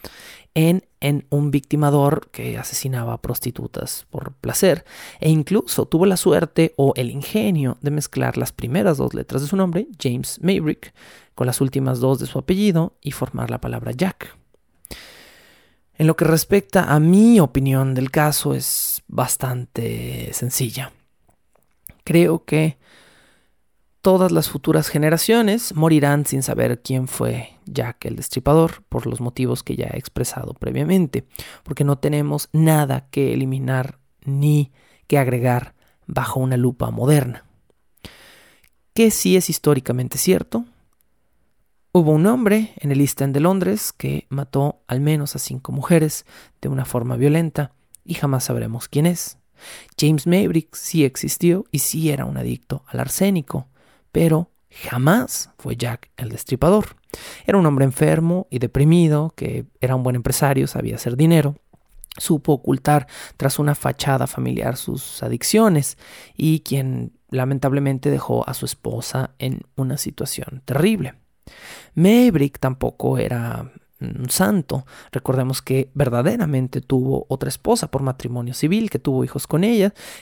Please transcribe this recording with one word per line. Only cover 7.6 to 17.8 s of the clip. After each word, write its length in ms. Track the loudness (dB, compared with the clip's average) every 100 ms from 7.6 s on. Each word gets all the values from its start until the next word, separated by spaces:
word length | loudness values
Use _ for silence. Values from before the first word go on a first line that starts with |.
| 0 -2
de 80 | -4
mezclar 480 | -4 -4 -2 -2 -2
las 140 | -6
primeras 440 | -6 -4 0 2 2
dos 160 | -2
letras 300 | -4 -6 -4
de 60 | -2
su 80 | 0
nombre, 320 | 0 -2 -6 -6
James 380 | -4 -4 -6 -4
Maverick, 540 | 0 0 -2 -4 -10 _ -20 -20 _
con 120 | -4 -2
las 140 | 0
últimas 400 | -2 0 -2 0
dos 180 | 0 0
de 80 | -2
su 120 | -6
apellido 580 | -2 0 2 2 0 _
y 80 | -10
formar 400 | -6 -6 -6 -6
la 100 | -6
palabra 320 | -6 -8 -8
Jack. 460 | -4 -4 -4 -16 -20 _ _ _ _ -20 -20 -20 -20 -20 -20 _ _ _ _ _ 0
En 120 | 2
lo 80 | 4
que 80 |
respecta 680 | 2 2 2 0 2 0 2
a 60 | 4
mi 400 | 6 6 8 8
opinión 540 | 6 2 0 2